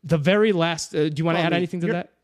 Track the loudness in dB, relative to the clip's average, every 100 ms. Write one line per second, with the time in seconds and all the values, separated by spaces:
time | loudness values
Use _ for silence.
0 | 0 0 2 4 4 2 0 -2 -6 -2
1 | -2 0 -2 0 0 0 -2 -2 -2 -2
2 | -6 _